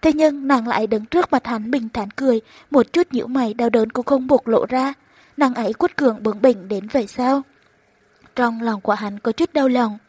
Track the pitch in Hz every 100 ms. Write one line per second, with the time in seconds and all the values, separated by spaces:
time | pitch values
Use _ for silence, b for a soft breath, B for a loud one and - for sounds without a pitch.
0 | 320 302 311 285 269 269 226 - 220 214
1 | 220 339 349 269 240 233 214 269 226 240
2 | 202 - 269 226 b b b 285 233 -
3 | 359 247 - 262 240 220 233 226 220 247
4 | 240 277 262 269 - 226 214 254 269 285
5 | b b b b 277 247 214 226 349 -
6 | 277 220 214 214 262 220 185 202 208 277
7 | 202 - 254 277 269 _ _ _ _ _
8 | _ _ _ - 240 226 233 214 - 208
9 | 214 202 - 220 339 311 269 247 226 208